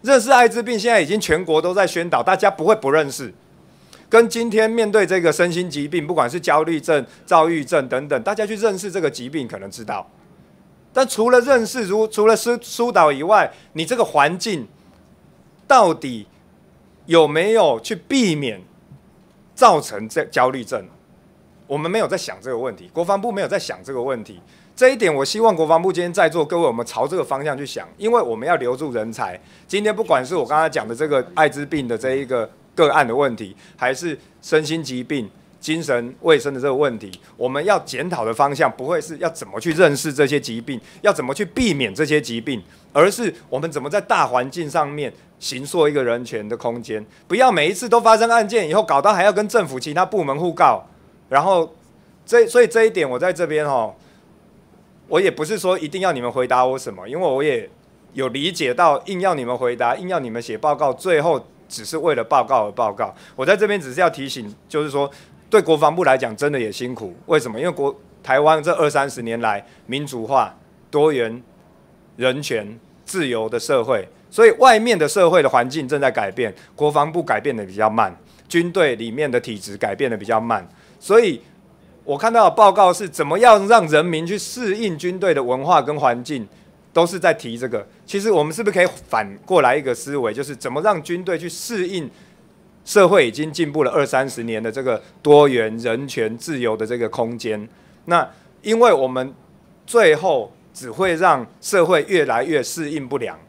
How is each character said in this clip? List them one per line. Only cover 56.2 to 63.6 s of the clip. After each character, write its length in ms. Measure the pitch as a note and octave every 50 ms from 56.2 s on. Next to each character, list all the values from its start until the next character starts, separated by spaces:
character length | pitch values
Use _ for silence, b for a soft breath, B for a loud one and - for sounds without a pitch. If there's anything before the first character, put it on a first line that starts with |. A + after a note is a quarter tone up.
们 100 | A#2+ B2
回 140 | A#2 C3 B2+
答 200 | B2 B2+ B2 B2+
我 120 | B2+ C3
什 160 | C3 - A#2+ G2+
么， 140 | F#2 F2+
因 120 | G#2+ C3+ E3+
为 60 | F#3
我 160 | D#3+ C3 C3+
也 260 | D3+ D3+ C3 A#2 G2+ - _ _ _ _ _ _ _ _ _
有 140 | B2+ C3
理 240 | B2+ A2+ C#3 D3 F3+
解 220 | F3+ F3 D#3 B2+ B2
到 280 | E3 F3 E3 C#3+ C3+ -
硬 160 | - G3 F3+
要 120 | F#3 F#3+ F3
你 100 | C#3+ B2
们 120 | A#2 B2
回 160 | A#2 B2+ A#2+ A#2+
答， 200 | A#2+ B2+ A#2+ C3
硬 140 | - F#3 F3+
要 100 | F#3 E3
你 100 | C3+ A#2+
们 100 | A2 A#2+
写 160 | A#2 - A2+
报 180 | G#2+ - D3+ D3
告， 160 | B2+ D3+ C#3
最 300 | B2 - - F#3 E3+ D3+
后 200 | C#3+ F3 D#3 B2+ - _ _ _ _ _
只 160 | - - G#2+
是 120 | - -
为 160 | D#3+ D3 E3+ D3
了 80 | A#2+
报 220 | A2+ - - C3 A#2
告 220 | A2 C3+ A#2+ G#2+
而 60 | G#2 G2
报 180 | - A#2 G#2+
告。 240 | G2 G2 A2+ G2 - B B B B
我 120 | - C3+
在 100 | D#3 G3
这 100 | F#3+